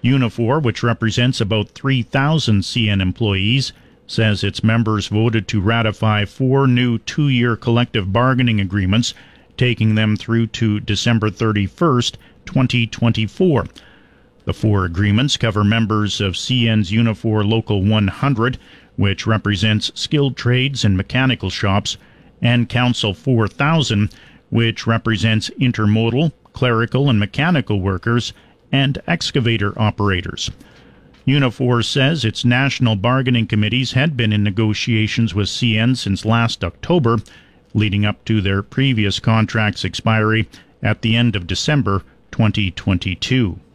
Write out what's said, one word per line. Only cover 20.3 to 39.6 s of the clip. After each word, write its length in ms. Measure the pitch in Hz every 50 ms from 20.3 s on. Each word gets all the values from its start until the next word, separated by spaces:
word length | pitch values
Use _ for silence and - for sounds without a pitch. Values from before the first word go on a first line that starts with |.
| 127
trades 480 | - - 120 123 127 127 139 139 120 -
and 140 | 107 95
mechanical 540 | 92 98 - - 123 131 127 120 - - 95
shops, 460 | - - - 101 95 104 - - - - - - - - - - _ _
and 260 | - 120 120 120 117
Council 460 | - - 123 123 123 120 - - 107 95
four 340 | - - 139 131 113 110
thousand, 640 | 95 - - 139 147 165 160 139 - 113 104 104 101 - - - - - - _ _
which 380 | - 117 117 113 110 - -
represents 640 | 120 113 110 - 113 113 98 98 113 110 110 - -
intermodal, 800 | - - 139 123 113 - 110 104 104 110 113 113 113 131 165 156 - _ _ _ _
clerical, 540 | - 131 123 117 113 117 110 - 127 143
and 120 | 143 123 104
mechanical 600 | 104 98 - - 143 170 180 143 - - 107 101
workers, 540 | 90 98 95 90 - 117 117 120 - - - - - _ _ _ _ _
and 300 | - 135 139 139 139 - -
excavator 720 | - 170 165 - - - 143 117 117 113 107 101 101 - -
operators. 680 | 110 104 - - 101 101 95 90 92 - - - - - - - - - - - - - - - - - - - _
Unifor 580 | - 135 147 139 123 107 - 131 123 123 120 113
says 400 | - - 143 131 139 165 151 110
its 180 | 110 101 - -
national 520 | 120 123 127 135 135 - - 131 117 110
bargaining 500 | 98 92 120 127 135 131 127 123 120 113
committees 460 | - - 107 104 107 120 127 131 120
had 260 | - 131 139 170 147
been 160 | 120 120 107 107
in 100 | 104 101
negotiations 920 | 104 95 104 113 107 107 - - - 117 110 110 104 - - 117 107 85
with 140 | 104 101 95
C 280 | - - 127 117 107
N 180 | 110 113 123 131
since 300 | 123 - 104 98 - -
last 380 | 110 110 117 117 113 - - -
October, 560 | 85 - - - - 170 180 131 117 117 113 - - - - - _ _ _ _ _ _
leading 320 | 107 107 107 92 101 104
up 200 | 104 104 - _
to 160 | - 113 107
their 220 | 92 95 98 98 98
previous 560 | - - - 135 139 127 107 107 101 95 -
contract's 640 | - 113 110 113 110 - - 113